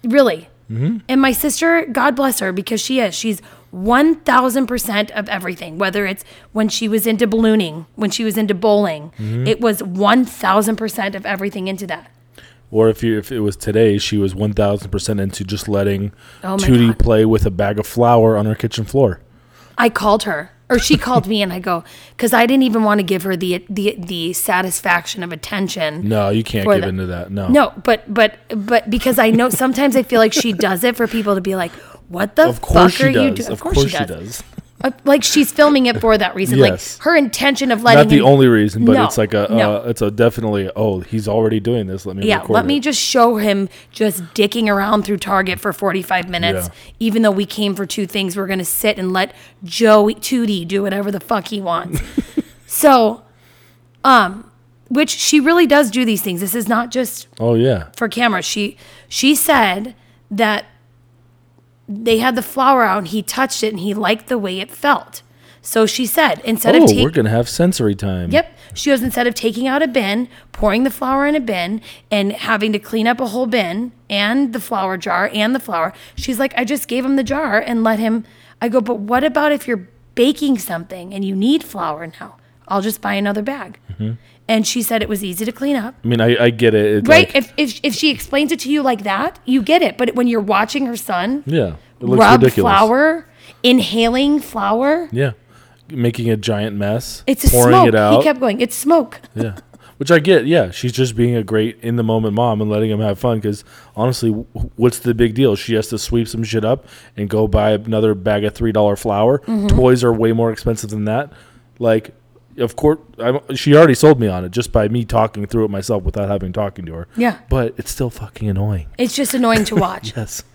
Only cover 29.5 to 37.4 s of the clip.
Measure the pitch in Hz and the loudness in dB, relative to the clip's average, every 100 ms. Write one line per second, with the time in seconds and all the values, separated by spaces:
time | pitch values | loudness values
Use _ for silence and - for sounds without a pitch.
29.5 | 196 262 254 285 254 226 233 220 220 240 | 0 -2 0 2 0 2 4 4 2 -2
30.5 | 190 202 185 240 240 226 226 208 190 185 | -2 -2 0 -2 -2 -4 -2 -2 -2 -2
31.5 | 190 170 - - - - 175 208 - 330 | -4 -6 -10 -20 -20 -14 -6 -2 4 2
32.5 | - - 165 180 - 269 - 269 - - | 2 2 6 6 4 2 4 2 0 -6
33.5 | - 330 143 139 160 143 80 95 123 - | -6 0 0 2 -2 -6 -8 -12 -14 -16
34.5 | - _ _ 262 - 285 285 - 302 277 | -20 _ _ -6 -2 2 2 4 2 2
35.5 | - 294 285 247 226 226 214 180 190 190 | 4 4 6 2 2 2 2 0 -2 0
36.5 | 127 120 90 - - 311 339 262 - | 4 4 2 -8 -4 2 2 2 0